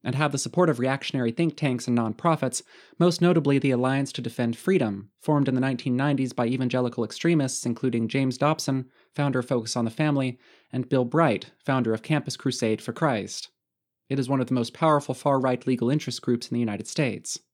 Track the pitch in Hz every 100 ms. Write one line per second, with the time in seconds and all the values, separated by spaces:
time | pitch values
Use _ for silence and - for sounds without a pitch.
0 | - 131 151 139 - - 175 120 127 135
1 | - 139 117 117 170 - 147 123 123 120
2 | 113 110 170 160 131 - - - - _
3 | 175 170 175 170 143 139 139 123 127 135
4 | 135 - 117 117 120 113 - 190 117 101
5 | 110 _ - 147 135 127 131 123 135 123
6 | 143 139 131 - 117 123 123 127 123 120
7 | 113 - 170 165 135 - 123 117 131 117
8 | 113 139 135 127 143 156 - 135 131 _
9 | _ - 143 127 120 127 113 123 117 -
10 | 151 143 131 120 _ _ _ 131 123 139
11 | 120 151 160 104 - _ - 131 113 110
12 | - 151 139 - 139 123 113 107 - 113
13 | 160 113 101 - - _ _ _ _ _
14 | _ 139 127 139 123 127 117 - 165 147
15 | - 127 147 139 127 127 - 123 120 147
16 | - - - 120 - 120 117 104 - -
17 | 139 101 - - _